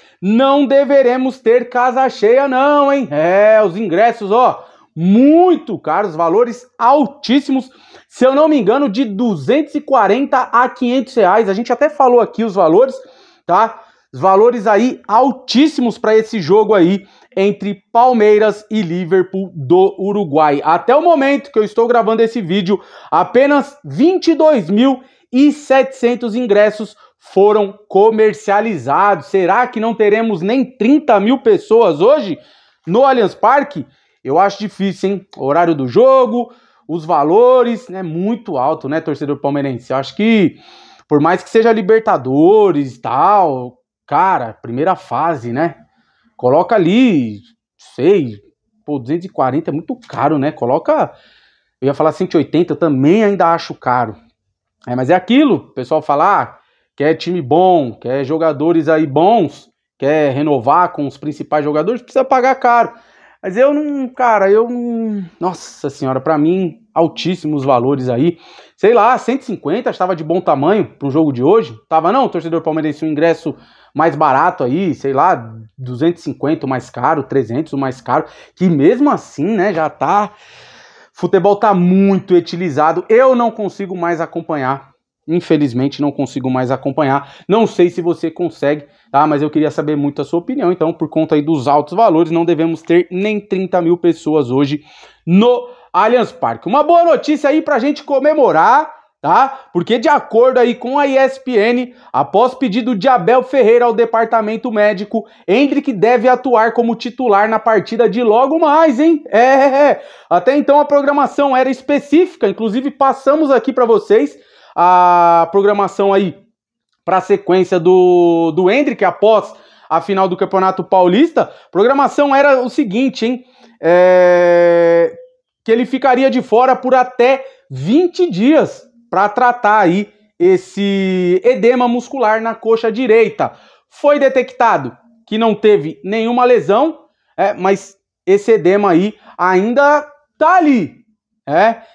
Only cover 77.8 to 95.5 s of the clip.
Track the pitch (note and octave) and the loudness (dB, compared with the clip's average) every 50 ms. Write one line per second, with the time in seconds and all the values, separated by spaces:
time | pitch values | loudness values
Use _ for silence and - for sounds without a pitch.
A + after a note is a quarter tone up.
77.8 | C#3 C3 B2+ - - - B2 D3+ D3+ - - - - _ _ - F3+ F#3 E3+ C#3+ | -6 -6 -8 -10 -8 -4 -4 -4 -4 -6 -14 -20 -20 _ _ -4 -2 0 0 2
78.8 | C3+ E3 B3 A#3+ D4 D4 A#3 E3+ - - - - C#3+ F#3+ A3+ G#3 F3+ G#3 F#3+ E3 | 2 2 2 2 2 0 0 -2 -6 -10 -10 -6 -4 -4 -2 -2 -2 -2 -2 -2
79.8 | D#3+ D3 - - - C#3+ F3+ G#3 G#3 F#3+ - _ _ _ - - - - - - | -4 -4 -4 -4 -4 -2 0 0 -2 -4 -8 _ _ _ -20 -20 -20 -20 -20 -20
80.8 | - - _ - - _ _ - - E3+ - F#3+ F3 G3+ G3+ G3+ A#3 G#3+ G3+ F#3 | -20 -20 _ -20 -20 _ _ -8 -6 -2 0 0 2 2 0 2 0 0 0 2
81.8 | F3 F3+ F#3 F#3+ G3 G3 G3 F#3 F#3+ - F#3 F3 E3+ - - E3+ F#3 F3 C3+ C#3 | 2 2 2 2 2 2 0 -2 -2 0 0 0 0 -2 -6 -8 -8 -6 -2 0
82.8 | D3+ D#3 E3 E3+ F3+ - A3 A#3 C4 C4 C4 A#3+ A#3+ A3+ A3 A#3 G#3+ F#3 - - | 0 0 0 -2 -2 0 2 2 4 4 2 0 0 -4 -4 -6 -8 -8 -8 -10
83.8 | G3+ F#3 F#3+ F3+ E3+ E3+ E3+ D#3 E3 D#3 - E3+ E3 - E3+ D3 C3+ B2+ C3+ C3+ | -12 -10 -8 -8 -6 -6 -4 -6 -6 -8 -8 -12 -8 -8 -6 -6 -4 -4 -4 -6
84.8 | - _ _ _ _ _ _ _ _ - D#3+ F3+ E3+ - E3 D#3 D3 C3+ A2+ B2 | -8 _ _ _ _ _ _ _ _ -4 -4 -4 -2 0 0 0 0 -2 -2 -2
85.8 | C3 C#3+ C#3+ - D3 D3 C#3 - C#3 B2+ - C#3+ B2+ C3 B2+ B2+ B2+ B2 C3+ C3 | -4 -4 -4 -4 -6 -6 -4 -4 -6 -6 -6 -8 -6 -4 -4 -4 -2 -2 -4 -4
86.8 | - C#3+ C3 D#3 D#3 C3+ C3+ C#3 C3+ - - - - - F3+ A3+ A3+ A3 - - | -6 -6 -4 -4 -2 -2 -2 -2 -4 -8 -20 -16 -6 -2 0 0 0 0 0 0
87.8 | F3+ F3 F3 - E3+ F3 E3+ D#3+ - D#3+ D#3+ - D3+ D#3+ D#3 - - C#3+ D3 D3+ | 0 0 0 -2 -4 -4 -4 -4 -6 -10 -8 -6 -8 -8 -8 -4 -4 -2 -2 -4
88.8 | C#3+ - _ _ _ _ - C#3 D3+ D#3 D3+ C#3+ D3 D3+ D3 D#3 D3+ D3+ - - | -6 -16 _ _ _ _ -2 0 0 2 0 -2 -2 -2 -2 -2 -2 -2 -2 -4
89.8 | D3+ D3 D3+ D3 C#3+ C#3+ C#3+ - C#3+ - - E3+ E3+ - C3+ D3 D#3+ E3+ F3+ F3 | -4 -4 -4 -2 -4 -4 -4 -6 -8 -4 -4 -6 -4 -4 -6 -4 -2 -2 -2 -2
90.8 | D#3+ D#3+ E3 E3 E3 D3+ - D#3+ D#3+ D#3 E3 D3 D3 D3 E3 C#3+ A#2+ C#3+ C#3+ D3 | -2 -4 -4 -4 -8 -6 -4 -4 -2 0 0 -2 0 0 -2 -2 0 0 0 0
91.8 | D3 - F3+ F#3+ A#3 A3 E3 D#3 E3+ D#3+ E3 E3 E3+ E3 F3 D3 D#3+ E3 E3 D3+ | 0 -2 -2 0 2 2 4 2 0 0 0 -2 0 0 -2 -2 -2 -4 -4 -6
92.8 | - - E3+ F3 F3 - F3+ F3+ G3 G#3 G#3+ G#3 G3+ - - F#3 F#3+ F#3 - F#3 | -4 0 0 0 0 -2 -4 -6 -4 -4 -4 -6 -6 -6 -6 -6 -4 -2 -2 -2
93.8 | F3 E3 F3 F3 E3+ F3 D#3+ - - D#3 D3+ D#3 C#3+ A#2+ B2 C3+ D3 C3+ D3 D3 | 0 0 0 0 0 -2 -2 -2 -2 -2 -2 -2 0 0 0 -2 0 -2 -2 -6
94.8 | - _ - - - - _ _ - - E3+ F#3+ A3 B3 | -10 _ -20 -20 -20 -20 _ _ -4 0 2 4 4 4